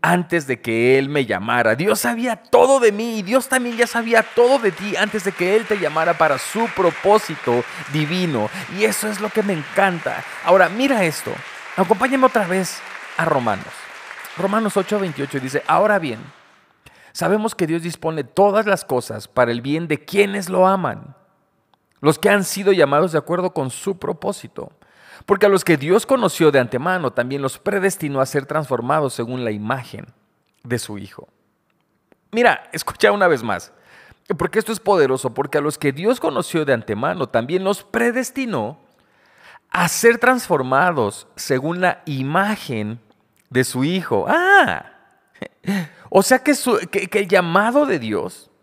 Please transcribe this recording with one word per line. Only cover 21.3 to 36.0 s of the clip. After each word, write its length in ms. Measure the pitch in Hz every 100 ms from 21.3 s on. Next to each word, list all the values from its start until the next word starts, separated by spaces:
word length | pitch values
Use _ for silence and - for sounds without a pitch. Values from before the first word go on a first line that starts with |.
| _ _ _ _ _ _ _
los 180 | 143 156
que 120 | 202
han 140 | 202
sido 280 | 185 - 196
llamados 400 | 190 143 143 175
de 60 | 156
acuerdo 340 | - 175 180
con 180 | 170 135
su 280 | - - 185
propósito." 720 | - 170 202 202 - - - _ _ _ - - -
Porque 200 | 196 208
a 20 |
los 160 | 190
que 120 | - 156
Dios 300 | 143 190 -
conoció 440 | 269 208 - 160
de 80 | 143
antemano, 540 | 123 123 156 185 143
también 300 | 123 123 139
los 160 | 135 -
predestinó 640 | - 202 190 - 151 139
a 60 | 131
ser 200 | 147 135
transformados 680 | 151 143 123 120 151 143
según 300 | - 117 127
la 60 | 120
imagen 560 | 107 107 131 117 - - _ _ _ _ _
de 140 | 127 120
su 200 | - 104
Hijo. 300 | 98 - - _ _ _ _ _ _ _ _ _ _
Mira, 380 | - 480 151 -
escucha 400 | 160 - - 208
una 160 | 202 185
vez 140 | 143
más, 300 | 113 92 - _ _ - - _ _ 170
porque 200 | 170 208
esto 140 | 214
es 80 | 220
poderoso, 540 | - 196 135 131 127
porque 240 | 117 143 151
a 20 |
los 180 | 147 -
que 140 | 147
Dios 260 | 135